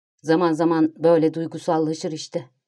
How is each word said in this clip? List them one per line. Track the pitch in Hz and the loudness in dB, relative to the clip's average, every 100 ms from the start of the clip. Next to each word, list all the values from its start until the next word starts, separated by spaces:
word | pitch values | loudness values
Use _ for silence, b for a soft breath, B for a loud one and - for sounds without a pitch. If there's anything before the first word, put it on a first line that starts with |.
| _ _ | _ _
"Zaman | - 165 175 | 0 2 2
zaman | 156 170 165 156 - | 0 0 2 0 0
böyle | 165 170 156 | 2 4 2
duygusallaşır | 160 160 160 - 160 156 160 139 | -2 -8 -8 -2 -2 -2 -4 -8
işte," | - - 170 - _ | -10 -10 -10 -12 _